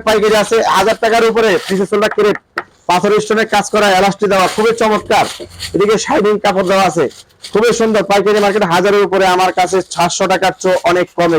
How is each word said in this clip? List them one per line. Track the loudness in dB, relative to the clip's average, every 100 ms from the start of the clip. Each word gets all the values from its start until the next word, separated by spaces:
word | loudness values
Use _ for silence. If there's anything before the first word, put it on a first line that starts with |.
| 0
পাইকারি | 0 2 2
আছে | 2 0 2 2
হাজার | 0 0
টাকার | 0 2 2
উপরে, | 2 0 0 -2
নিচে | -4 -2
সোলটা | -2 0 0
ক্রেপ, | 0 0 -8 -14 -14 _ -2
পাথর | 0 2 0
স্টোনের | 0 -2 0
কাজ | -2 -2
করা, | 0 2 2
এলাস্টিক | 0 0 -2
দেওয়া, | 0 0 0
খুবই | -2 0
চমৎকার। | 0 -2 0 0 0 -6 -18 -14 -6 -2
এদিকে | 0 0 0
শাইনিং | 0 0 0
কাপড় | 0 -2 0
দেওয়া | 2 2
আছে, | 0 -4 -6 -20 _ -4
খুবই | 0 0 0
সুন্দর। | 0 0 0
পাইকারি | 0 2 0 0
মার্কেটে | 0 0
হাজারের | 0 2 0 0
উপরে, | 0 2 2
আমার | 0 0
কাছে | 0 -2 -4 -2
সাতশো | -2 -2 -2
টাকার | 0 0 -2
চেয়েও | -2 0 0
অনেক | 0 -2 -2
কমে, | 0